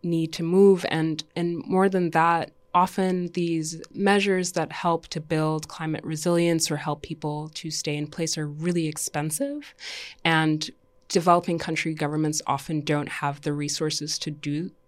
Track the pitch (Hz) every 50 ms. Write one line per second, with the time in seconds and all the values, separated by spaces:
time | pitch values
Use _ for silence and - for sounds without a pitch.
0 | - 175 170 165 165 160 160 - 170 165 175 190 196 202 196 175 175 - - 160
1 | 160 160 156 156 - _ _ 180 170 170 170 165 - - 185 185 190 196 190 185
2 | 180 170 - 165 160 170 170 165 143 - _ _ _ _ _ 180 180 180 - -
3 | 190 185 185 180 175 170 - 180 175 170 165 160 160 156 165 160 - - - -
4 | 196 196 196 208 196 202 190 185 180 175 - 175 160 - - - - 180 165 165
5 | - - - 165 156 151 160 156 156 156 156 156 156 - - - 165 156 156 -
6 | - - 160 156 156 180 175 170 170 170 170 165 160 - 156 143 - - 147 147
7 | - - 165 151 - 151 147 151 151 156 156 - - 165 151 - - 160 147 147
8 | 151 147 151 - 165 160 - 165 151 147 147 151 160 180 175 175 160 156 151 -
9 | - - - 151 147 156 151 - 277 277 285 294 285 - - _ - - - -
10 | - - - _ - 165 165 160 160 156 156 156 156 - - _ _ _ _ _
11 | _ _ - 190 160 180 175 175 170 - 175 165 - - 160 156 - 160 160 156
12 | 160 147 151 156 156 151 156 151 - - 135 139 - - 165 151 147 151 147 -
13 | 147 123 - - - 143 143 143 - 156 147 147 147 143 - - 160 156 156 -
14 | 151 147 - - - 160 151 143 - 151 143 147 170 190 - _ _